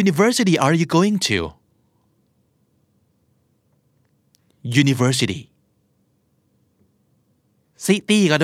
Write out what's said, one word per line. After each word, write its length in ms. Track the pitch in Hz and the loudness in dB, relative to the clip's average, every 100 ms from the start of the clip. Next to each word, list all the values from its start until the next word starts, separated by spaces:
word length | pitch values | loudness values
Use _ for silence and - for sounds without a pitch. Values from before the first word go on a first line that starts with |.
university 520 | 196 151 220 247 190 160 | 2 2 0 2 0 2
are 100 | 139 165 | 2 0
you 60 | 147 165 | 0 0
going 180 | 208 202 - | 0 -2 -2
to? 100 | 98 80 - _ _ _ _ _ _ _ _ _ _ _ _ _ _ _ _ _ _ _ _ _ _ _ _ _ _ _ _ _ _ 120 123 | -4 -4 -12 _ _ _ _ _ _ _ _ _ _ _ _ _ _ _ _ _ _ _ _ _ _ _ _ _ _ _ _ _ _ -4 0
University. 580 | 139 127 127 127 113 - - _ _ _ _ _ _ _ _ _ _ _ _ _ _ _ _ _ _ _ _ _ _ - - | 2 2 0 0 -4 -6 -12 _ _ _ _ _ _ _ _ _ _ _ _ _ _ _ _ _ _ _ _ _ _ -10 -4
City 320 | 202 - 214 180 | -4 0 0 2
ก็ 40 | 151 | 2